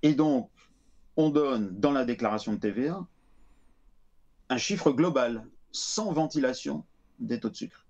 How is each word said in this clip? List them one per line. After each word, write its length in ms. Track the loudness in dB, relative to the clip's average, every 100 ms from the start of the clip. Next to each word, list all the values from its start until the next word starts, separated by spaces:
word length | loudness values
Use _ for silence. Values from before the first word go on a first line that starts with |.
Et 120 | 4
donc, 360 | 4 4 2 -2 _ _ _ _ -20 -6 2
on 120 | 4
donne 500 | 4 2 0 -2 0
dans 140 | 2
la 120 | 2
déclaration 500 | 0 0 0 -2 -2
de 40 | -2
T 120 | -2
V 180 | -2 -2
A 180 | -4 -10 _ _ -20 -20 _ -20 _ -20 _ _ _ _ _ _
un 100 | -4
chiffre 320 | -2 2 2
global, 540 | 4 2 2 0 -4 -10 -20 -14
sans 380 | -10 -6 -4 -2
ventilation 720 | 0 0 0 -2 -2 -8 -8 -10 _ _ _
des 180 | -6 -4
taux 120 | -4
de 60 | -8
sucre. 280 | -12 -14 _